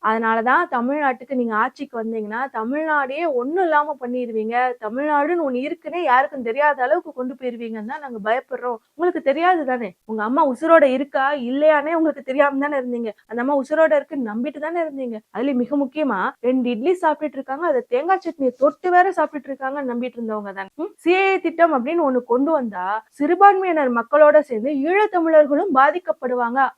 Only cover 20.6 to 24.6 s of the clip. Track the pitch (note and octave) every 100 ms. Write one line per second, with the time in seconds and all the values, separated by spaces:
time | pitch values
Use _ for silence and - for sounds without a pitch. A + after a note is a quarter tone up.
20.6 | G3 - E4+ - E4 F#4 G4 F#4+ E4+ E4
21.6 | E4+ C#4+ A#3+ E4+ D4 B3+ B3 A#3+ C#4+ C#4
22.6 | A#3 G3 F#3 A3 - - D4 F4+ G4+ F#4+
23.6 | F#4 D#4 C4 A#3 A3+ D4 D4+ D4+ C#4+ A3